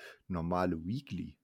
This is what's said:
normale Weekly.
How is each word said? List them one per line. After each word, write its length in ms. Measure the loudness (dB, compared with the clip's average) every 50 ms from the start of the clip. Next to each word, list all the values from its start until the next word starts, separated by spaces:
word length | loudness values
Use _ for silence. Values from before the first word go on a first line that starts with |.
| -18 -18 -18 -12 _ -4
normale 580 | -2 0 2 2 4 4 4 4 2 0 0
Weekly. 520 | -2 -4 -4 -4 -4 -6 -6 -6 -6 -10 _